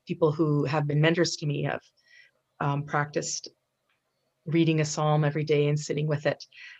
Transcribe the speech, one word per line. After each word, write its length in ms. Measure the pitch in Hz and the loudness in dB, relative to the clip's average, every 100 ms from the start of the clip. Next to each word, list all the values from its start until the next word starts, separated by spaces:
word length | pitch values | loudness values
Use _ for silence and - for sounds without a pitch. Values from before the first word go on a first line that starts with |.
| - | -10
people 260 | 175 151 | 0 0
who 340 | 151 156 147 135 | 2 2 2 0
have 200 | 151 147 | 0 0
been 140 | 147 | 2
mentors 340 | 160 170 160 - | 4 4 0 -2
to 80 | 151 | -4
me 180 | 147 | -4
have, 180 | 147 - - _ _ - - _ _ - | -4 -6 -10 _ _ -20 -20 _ _ -6
um, 240 | 147 143 147 | -2 -2 -2
practiced 640 | 147 147 156 - - - _ _ _ _ _ _ _ _ _ 160 | -2 -2 -4 -6 -8 -12 _ _ _ _ _ _ _ _ _ -2
reading 360 | 165 160 156 | 2 4 2
a 40 | 151 | 0
Psalm 400 | - 151 151 147 | 0 2 2 2
every 180 | 151 | 0
day 240 | 151 147 147 | 0 2 2
and 120 | 147 | 0
sitting 280 | 151 151 151 | -2 -4 -2
with 180 | 147 147 | 0 -2
it. 200 | - - - - | -2 -8 -20 -20